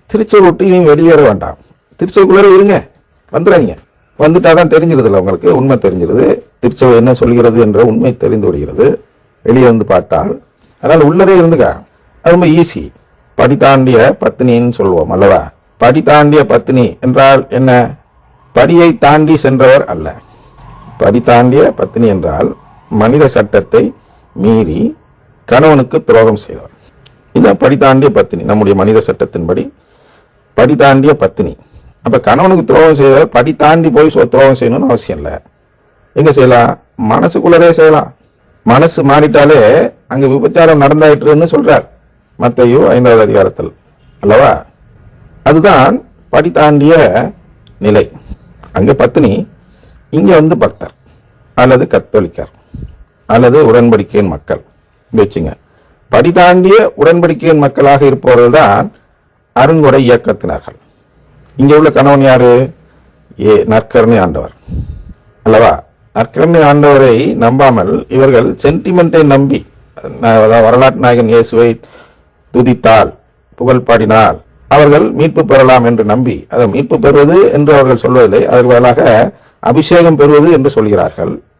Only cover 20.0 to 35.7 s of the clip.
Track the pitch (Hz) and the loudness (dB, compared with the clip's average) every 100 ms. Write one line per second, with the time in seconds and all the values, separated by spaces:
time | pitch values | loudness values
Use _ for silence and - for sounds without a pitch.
20 | 80 - - _ _ _ - - - - | -12 -14 -20 _ _ _ -20 -20 -20 -4
21 | - 117 113 120 123 135 - - - 113 | -2 0 0 2 2 2 0 -2 -8 -4
22 | 113 92 78 - - - _ _ _ 107 | -2 -2 -4 -4 -6 -8 _ _ _ -4
23 | 110 143 139 117 107 104 - - - - | -2 0 0 -2 -2 -4 -2 -2 -2 -6
24 | _ _ _ - 202 226 185 165 233 311 | _ _ _ -6 -2 0 -2 -4 -6 -8
25 | _ _ _ _ - 160 156 143 123 160 | _ _ _ _ -4 0 2 2 0 -4
26 | - 113 113 104 - - - _ _ _ | 0 2 2 -2 -8 -20 -20 _ _ _
27 | - _ _ - 104 101 135 139 135 131 | -20 _ _ -2 0 0 -2 0 0 2
28 | 143 104 - 85 - 104 101 98 101 110 | 0 0 -4 -6 -4 -2 0 0 0 0
29 | - - - 87 80 - - - _ _ | -2 -6 -8 -6 -6 -6 -8 -14 _ _
30 | _ _ _ _ _ - 123 151 139 135 | _ _ _ _ _ -2 0 2 2 2
31 | 143 143 95 - 95 - _ - - _ | 2 0 -2 -4 -8 -10 _ -20 -20 _
32 | 120 - - 143 185 180 113 156 160 143 | -6 -4 -2 0 0 0 0 2 2 2
33 | 135 135 - 120 127 135 147 165 160 127 | 2 2 2 0 -2 0 0 0 0 2
34 | 156 - 117 127 135 127 117 117 269 117 | 2 0 0 2 2 0 -2 -2 -2 -4
35 | - 78 73 - - _ _ | -6 -12 -12 -14 -18 _ _